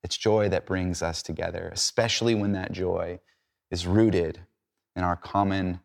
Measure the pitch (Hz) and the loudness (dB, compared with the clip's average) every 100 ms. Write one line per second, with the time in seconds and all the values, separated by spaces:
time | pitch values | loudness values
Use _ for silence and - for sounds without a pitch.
0 | 87 - 110 107 104 92 - 92 90 87 | -6 -2 2 4 4 0 0 -2 0 -2
1 | 85 85 - 82 85 87 87 - - - | -4 -4 -8 -6 -6 -6 -8 -4 -2 0
2 | 117 - 117 110 101 95 92 - 92 90 | 0 2 2 2 0 -2 -4 -4 -2 -2
3 | 85 87 _ _ _ _ _ 90 90 101 | -4 -8 _ _ _ _ _ -6 2 6
4 | 113 90 80 78 - _ _ _ _ 92 | 6 4 0 -4 -16 _ _ _ _ -2
5 | 90 87 - 101 101 95 92 87 | -2 -2 -2 0 2 2 -2 -4